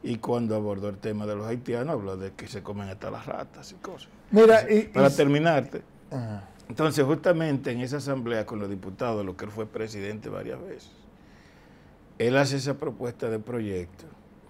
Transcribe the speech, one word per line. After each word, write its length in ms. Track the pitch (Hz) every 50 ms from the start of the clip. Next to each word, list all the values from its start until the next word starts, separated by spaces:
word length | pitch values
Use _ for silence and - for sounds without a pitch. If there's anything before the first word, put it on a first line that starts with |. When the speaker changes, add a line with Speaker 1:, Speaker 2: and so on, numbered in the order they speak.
| -
Speaker 1:
y 140 | 127 120
cuando 380 | 110 - - 120 120 120 107 107
abordó 340 | 107 107 104 101 95 101 104
el 80 | 98
tema 280 | 95 - 110 107 104 104
de 100 | 107 104
los 120 | 101 107
haitianos, 460 | 113 123 123 123 - 117 117 131 160 156
habló 240 | 113 98 95 95
de 160 | 92 95 98 -
que 140 | - 110
se 140 | - - 98
comen 280 | - 104 101 101 101 98
hasta 200 | 95 - - -
las 160 | 110 113 -
ratas 460 | 143 - - - - - - - -
y 40 | -
cosas. 340 | - - 190 175 135 - - - - - -
Speaker 2:
Mira, 320 | 202 214 226 220 226 220
Speaker 1:
Entonces, 220 | - - 214 214 214
Speaker 2:
y, 40 | -
Speaker 1:
para 180 | - 131 139
Speaker 2:
y 40 | 139 139
Speaker 1:
terminarte, 680 | - 147 139 143 147 160 170 156 139 123 - - - - - - - - -
Speaker 2:
Ajá. 380 | 143 127 117 110 104 98 95 - - - -
Speaker 1:
entonces 380 | - 113 156 156 156 - 151 135
justamente 680 | 131 160 147 - 185 175 160 165 156 139 127 139 139
en 80 | 120 120
esa 180 | 123 120 143
asamblea 480 | 135 117 139 139 131 117 117 117 110 104
con 140 | - 117 104
los 100 | 101 98
diputados, 560 | 101 95 92 95 95 - 127 123 113 104 101
lo 120 | 92 87
que 80 | - 101
él 60 | 104
fue 140 | 104 113 110
presidente 640 | 110 - 110 110 104 107 101 98 101 107 107 110
varias 340 | 110 98 95 107 117 127 131
veces, 300 | 175 196 - - - - - - - - - - - - - - - - - - - - - - - - - - - - -
él 180 | - 113 120 131
hace 220 | 139 143 127 139
esa 160 | 135 127 143 135
propuesta 560 | - 156 143 113 - 127 117 110 - 131 113
de 100 | 113 110
proyecto, 640 | 107 123 123 120 110 101 95 90 87 85 - - - - - - - - - - -